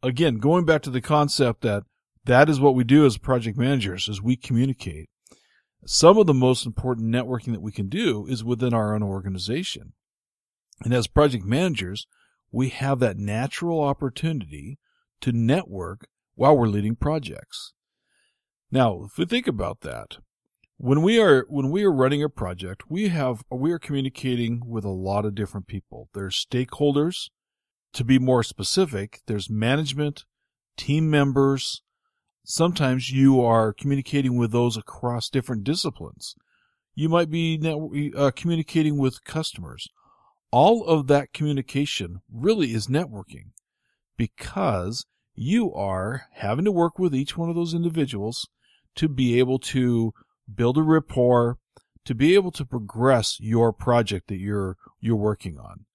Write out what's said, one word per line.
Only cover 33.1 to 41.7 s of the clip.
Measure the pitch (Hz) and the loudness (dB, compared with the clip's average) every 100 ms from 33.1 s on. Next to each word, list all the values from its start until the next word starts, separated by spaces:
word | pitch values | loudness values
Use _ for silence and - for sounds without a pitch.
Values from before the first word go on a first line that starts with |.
| 131 135 131 | 4 6 6
are | 120 113 110 | 4 4 2
communicating | 104 143 139 131 143 131 123 | -2 -2 -2 0 0 0 0
with | 117 | 0
those | 120 120 110 | 2 0 -2
across | - - 123 120 - | -10 -8 -6 -6 -4
different | 139 - 117 | -4 -4 -6
disciplines. | 104 170 160 - 82 - - - _ _ _ _ _ | -4 -2 -4 -8 -16 -14 -18 -18 _ _ _ _ _
You | - 156 | -4 0
might | 170 165 | 2 0
be | 165 165 160 | 0 -2 -2
net-, | 160 151 156 147 147 | -2 -4 -6 -6 -6
uh, | - 139 - | 0 0 0
communicating | 170 165 156 165 156 147 | -2 -2 0 0 2 2
with | 135 - | 0 -2
customers. | - 156 160 - 85 - - _ _ _ _ _ _ | -10 -8 -8 -10 -16 -16 -18 _ _ _ _ _ _
All | 120 160 233 202 | 4 4 4 2
of | 160 135 | 0 4
that | 143 139 | 2 2
communication | - 151 143 123 | -4 -2 -2 -2